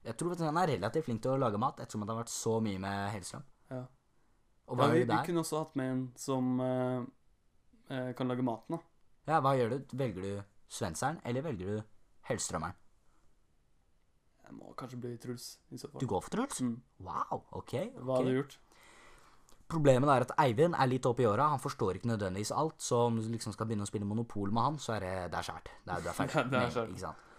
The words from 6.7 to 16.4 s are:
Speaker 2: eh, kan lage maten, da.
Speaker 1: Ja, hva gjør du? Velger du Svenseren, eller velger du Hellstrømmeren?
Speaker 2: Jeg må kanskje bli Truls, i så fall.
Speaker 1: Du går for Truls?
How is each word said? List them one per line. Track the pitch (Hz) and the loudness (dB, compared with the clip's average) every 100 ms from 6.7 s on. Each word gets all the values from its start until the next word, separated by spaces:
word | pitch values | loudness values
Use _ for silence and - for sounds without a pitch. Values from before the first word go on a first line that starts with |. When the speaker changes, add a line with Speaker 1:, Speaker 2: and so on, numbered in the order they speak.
| 127 127 127 120 _ _ _ _ _ _ _ - | 0 0 -2 -6 _ _ _ _ _ _ _ -8
Speaker 2:
eh, | 135 127 | -6 -4
kan | 123 127 | -2 -2
lage | 123 | 2
maten, | 131 110 - 165 | 0 -2 -6 -8
da. | - _ - - - | -8 _ -20 -12 0
Speaker 1:
Ja, | 156 | 4
hva | 135 135 | 4 4
gjør | 117 | 2
du? | 135 139 127 | 0 -4 -4
Velger | 131 90 | -2 -2
du | 98 101 101 - - | -6 -6 -10 -20 -14
Svenseren, | - 98 80 131 165 | -6 -4 -2 -2 -2
eller | 120 123 | -4 -4
velger | 156 104 92 | -4 -6 -4
du | 107 110 - - - - | -4 -6 -20 -20 -20 -6
Hellstrømmeren? | 113 - 85 82 - - _ - _ - _ _ _ _ _ _ _ _ _ _ _ | -4 -2 -4 -6 -10 -20 _ -20 _ -20 _ _ _ _ _ _ _ _ _ _ _
Speaker 2:
Jeg | 55 - | -20 -18
må | 50 - | -16 -12
kanskje | 127 123 | -10 -8
bli | 120 117 | -8 -8
Truls, | 123 120 - - _ | -8 -10 -10 -16 _
i | 127 | -14
så | - | -12
fall. | 135 | -6
Speaker 1:
Du | 131 | -2
går | 92 | -2
for | - | 0
Truls? | 196 | -4